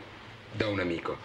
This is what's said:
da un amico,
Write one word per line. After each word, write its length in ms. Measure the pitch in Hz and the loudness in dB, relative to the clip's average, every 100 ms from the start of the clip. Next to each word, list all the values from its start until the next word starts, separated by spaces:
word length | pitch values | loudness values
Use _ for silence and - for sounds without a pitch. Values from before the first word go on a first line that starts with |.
| - - - - - | -12 -12 -14 -14 -4
da 160 | 107 107 | 2 4
un 100 | 98 | 4
amico, 380 | 87 82 78 73 | 4 2 0 -2